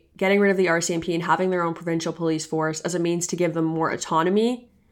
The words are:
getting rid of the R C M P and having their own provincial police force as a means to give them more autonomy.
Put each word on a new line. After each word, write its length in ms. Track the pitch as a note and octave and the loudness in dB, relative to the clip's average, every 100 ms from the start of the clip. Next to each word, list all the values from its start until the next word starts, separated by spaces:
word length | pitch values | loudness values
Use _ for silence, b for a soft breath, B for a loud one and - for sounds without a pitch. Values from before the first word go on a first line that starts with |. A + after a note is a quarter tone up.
| _ - | _ -4
getting 220 | F#3+ G3+ | 2 4
rid 100 | G3+ | 4
of 80 | F#3+ | 4
the 100 | F3+ | 2
R 140 | E3 | 2
C 100 | E3 | 0
M 80 | E3+ | -2
P 140 | E3 | -2
and 100 | E3 | -2
having 240 | E3+ E3 F#3 | 0 2 2
their 140 | F3+ | 0
own 100 | E3+ | 0
provincial 400 | E3 E3+ E3 E3 | -2 -2 -2 -2
police 320 | D#3+ E3 D#3 | -2 -2 -2
force 380 | D#3 D#3+ D#3 D#3 | -2 -2 -2 -2
as 120 | E3 | -4
a 40 | E3+ | -2
means 280 | E3+ E3+ E3+ | 0 -2 -4
to 80 | E3+ | -2
give 180 | F3 | -2
them 100 | D#3+ | 0
more 260 | D#3+ D#3+ D#3+ | -2 0 -2
autonomy. 760 | - - D#3+ E3+ G3+ A#3 B3 - _ _ | -2 -2 0 2 2 0 -2 -10 _ _